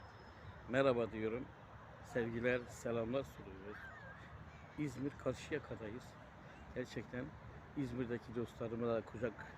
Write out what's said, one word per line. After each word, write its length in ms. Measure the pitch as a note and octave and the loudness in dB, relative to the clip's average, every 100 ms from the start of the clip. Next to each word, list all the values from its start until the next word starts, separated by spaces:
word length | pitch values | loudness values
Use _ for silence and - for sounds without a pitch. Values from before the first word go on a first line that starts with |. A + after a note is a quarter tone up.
| - - - - - - - | -6 -12 -14 -12 -12 -10 2
merhaba 440 | B2+ C#3 A#2+ A2 | 8 8 8 4
diyorum. 400 | A2 A2 A#2 - - - - - - | 4 2 2 -2 -10 -14 -14 -14 -14
Sevgiler, 600 | - B2+ A#2 A#2 B2 B2 A#2 | 0 2 4 4 6 6 2
selamlar 560 | - B2 A#2 A2+ C3 | -2 2 4 4 2
sunuyoruz. 540 | C3 - - F#2+ G2 - - - - - - - - - - - | 0 -6 -10 -8 -8 -8 -8 -10 -10 -10 -12 -12 -12 -12 -10 -2
İzmir 340 | D3+ B2 C#3 - | 0 2 -2 0
Karşıyaka'dayız. 840 | C3 B2 - D3+ - A2 G#2+ A#2+ - - - - - - - | 0 0 0 -2 -2 -4 -4 -6 -8 -12 -14 -14 -14 -12 -6
Gerçekten 580 | B2 B2+ C3 A2 B2 C#3+ - - - - - | -4 -2 -4 -4 -4 -4 -6 -10 -12 -4 0
İzmir'deki 580 | C3 A#2+ A#2+ A#2 - | 2 2 2 0 0
dostlarıma 520 | A#2 A2+ - A#2 A2+ A#2+ | 0 0 0 -2 2 4
da 140 | A2+ | 4
kucak 440 | G2+ A2 A#2 G#2 - | 2 0 0 0 -8